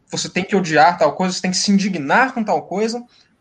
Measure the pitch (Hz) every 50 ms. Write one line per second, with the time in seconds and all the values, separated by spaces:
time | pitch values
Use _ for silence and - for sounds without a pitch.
0 | _ _ - 160 - 160 - 180 180 - 214 190 180 160 156 147 156 170 180 175
1 | 165 147 143 - 185 185 180 - - 185 185 - - - 196 196 185 214 180 165
2 | 139 143 175 220 262 262 - 240 220 214 175 151 - - 175 196 220 226 226 240
3 | 240 _ _ _ _ _ _ _